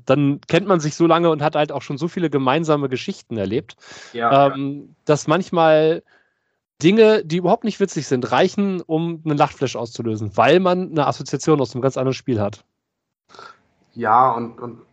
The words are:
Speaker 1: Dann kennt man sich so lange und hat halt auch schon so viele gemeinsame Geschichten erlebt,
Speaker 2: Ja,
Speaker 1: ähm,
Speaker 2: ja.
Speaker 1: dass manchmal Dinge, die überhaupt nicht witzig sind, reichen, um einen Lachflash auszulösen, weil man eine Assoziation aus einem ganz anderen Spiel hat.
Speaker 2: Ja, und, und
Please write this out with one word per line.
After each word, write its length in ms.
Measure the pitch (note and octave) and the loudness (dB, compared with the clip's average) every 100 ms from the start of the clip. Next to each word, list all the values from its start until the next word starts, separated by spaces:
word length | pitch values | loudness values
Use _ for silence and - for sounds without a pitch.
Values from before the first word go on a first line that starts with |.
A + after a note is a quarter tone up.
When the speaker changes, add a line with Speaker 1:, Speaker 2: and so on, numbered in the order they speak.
| - | 0
Speaker 1:
Dann 360 | C#3 C#3+ C#3+ - | 2 2 0 0
kennt 200 | E3 G3 | 0 2
man 120 | F3+ | 0
sich 160 | D3+ - | 0 0
so 100 | E3 | 2
lange 240 | E3 E3+ | 4 2
und 140 | D#3 | 0
hat 120 | D3 D3+ | 0 0
halt 160 | D3+ | -2
auch 100 | C#3 | -4
schon 140 | - C#3 | -8 -8
so 80 | E3 | -6
viele 220 | - D#3+ | -4 -2
gemeinsame 580 | C#3+ C3 D3 D#3+ D3 C#3 | 0 0 0 0 -2 -2
Geschichten 480 | B2+ - - - A2+ | -6 -8 -12 -10 -6
erlebt, 380 | G2 A#2+ - - - - - | -4 -4 -6 -16 -20 -20 -16
Speaker 2:
Ja, 340 | A#2 A#2 C3+ C#3 | -4 2 4 4
Speaker 1:
ähm, 380 | C#3 C#3 C#3+ - | 0 -8 -10 -14
Speaker 2:
ja. 80 | _ - | _ -2
Speaker 1:
dass 220 | D3 - | 0 0
manchmal 720 | E3 F#3 F3 D#3+ D#3 D#3 E3 - _ _ _ _ _ _ - | -2 0 2 4 4 2 -2 -6 _ _ _ _ _ _ -2
Dinge, 420 | D#3 A3 G#3+ G#3+ | 2 6 6 4
die 140 | D#3+ F3 | 0 -2
überhaupt 280 | F3 A3 A3 | 0 0 -2
nicht 140 | - | -4
witzig 280 | G3 E3 C#3 | -4 -4 -4
sind, 240 | B2+ A#2+ | -4 0
reichen, 500 | B2 F#3 - G3 F#3 | 2 2 0 -4 -4
um 400 | E3 D#3+ E3+ E3 D#3+ | -4 -4 -2 -6 -2
einen 120 | D3 | 0
Lachflash 380 | D3 - C3 - | 0 0 -6 -4
auszulösen, 600 | A#2 - A#2 G#2+ G#2+ A2 | -10 -8 -6 -6 -4 2
weil 240 | A#2 F3 | 4 4
man 300 | F3+ F3+ F#3 | 2 -2 -2
eine 140 | D#3+ C3+ | -2 -2
Assoziation 560 | - - C#3+ - D3+ | -4 -6 -6 0 0
aus 140 | A#2+ B2 | 0 -2
einem 80 | |
ganz 140 | C3 C3 | -4 -2
anderen 180 | C3 B2+ | -4 -4
Spiel 260 | - A2+ | -4 -2
hat. 220 | G#2 - _ _ _ _ _ _ _ - - - _ _ _ | -2 -6 _ _ _ _ _ _ _ -20 -20 -20 _ _ _
Speaker 2:
Ja, 380 | A#2 A2 A#2 C3 | -6 2 4 4
und, 260 | A#2 A#2 - | 0 -6 -12
und 180 | B2 - _ | -16 -16 _